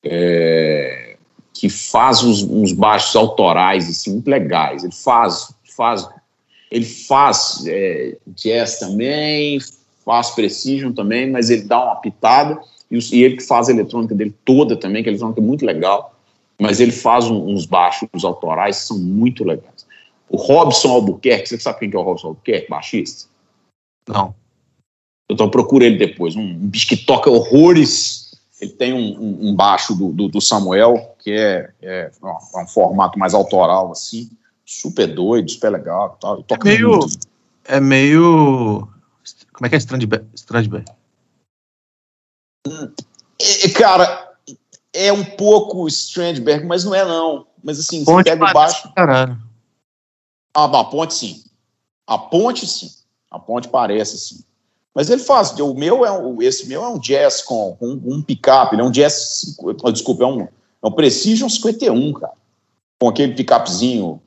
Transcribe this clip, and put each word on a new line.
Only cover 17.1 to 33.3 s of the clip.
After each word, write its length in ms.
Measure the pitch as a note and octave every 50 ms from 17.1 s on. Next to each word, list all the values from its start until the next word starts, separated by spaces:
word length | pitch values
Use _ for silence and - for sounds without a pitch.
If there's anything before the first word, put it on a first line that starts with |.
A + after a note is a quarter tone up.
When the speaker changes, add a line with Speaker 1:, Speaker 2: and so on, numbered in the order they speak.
| A#2 B2 A#2
Speaker 1:
um, 240 | A#2 A2+ G2+ - G2 G2+
uns 120 | F#2+ D#2+
baixos 400 | D#2+ F#2+ F2+ F2 F2 - - - - - F2 F#2
autorais 560 | F2+ F2 - - E2 D#2+ E2 G2 G#2 G2 -
que 80 | -
são 100 | - A2+
muito 460 | G2 F2 F2+ F#2+ G#2+ A#2 B2+ B2 - A2
legais. 420 | F2 - - _ _ _ - - _ - _ _ _ _ _ _
O 100 | _ -
Robson 520 | - - - C#3 E3 E3 B2+ B2 - - C3+
Albuquerque, 580 | B2 B2 G#2+ G2 F2 - - B2+ A#2 G2+ - -
você 100 | A#2 A#2
sabe 200 | - C3+ - -
quem 100 | A#2 G2+
que 40 | F#2+
é 40 | F#2+
o 40 | E2+
Robson 260 | F#2+ F2+ D#2+ - E2
Albuquerque, 380 | D#2 _ _ - A2 E2 - -
baixista? 600 | C#2 D2 - - - G#2+ - - - - - _ _ _ _ _ _ _ _ _ _ _ _ _ _ _ _
Speaker 2:
Não. 260 | - G2+ G2+ G2 F#2 G2 _ _ _ _ _ _ _ _ _ _ _ _ _ _ _ _ _ _ _
Speaker 1:
Então 160 | G#2 - A2 G2+
procura 360 | - B2 - - C#3 C3 A#2+
ele 120 | A#2 G#2+
depois, 380 | - G2+ E2 D2+ - F2+ E2 D#2+
um, 60 | G#2+
um 260 | A2 F#2+ F2 E2 G2
bicho 200 | G2+ G2 A2 -
que 100 | - A#2+
toca 320 | - - - C3 A#2+ - -
horrores. 1000 | B2 A2+ - - A#2+ C#3+ D#3+ F3 F3 D#3+ C#3+ - - - - - - - - - - _ _ _ _ _
Ele 120 | - G2
tem 220 | - _ B2+ B2+ C3
um, 220 | B2+ A2+ G#2 G2 -
um, 280 | A2 G#2 G2 E2+ A2 G#2
um 60 | G2
baixo 380 | F#2 G2 G2+ F#2+ - - - G#2+
do, 160 | F2+ G2 F2+
do, 160 | D2 F2 G2+
do 140 | F2+ D#2 -
Samuel, 720 | - - A#2+ G#2 G2 F#2 F#2 G2 A2+ A#2 A#2+ A2+ A#2 - - _
que 120 | - G#2
é, 400 | G#2 G#2+ G#2+ G#2 F#2+ F2+ E2+ - _ _
é, 300 | - F#2+ F#2 F#2 E2 D#2 _ _ - F#2+ E2 E2 - - -
é 40 | F#2
um 60 | E2+
formato 500 | - - A2+ F#2 E2 F2+ G2 F#2+ F2 -
mais 160 | G#2 F#2+ F2+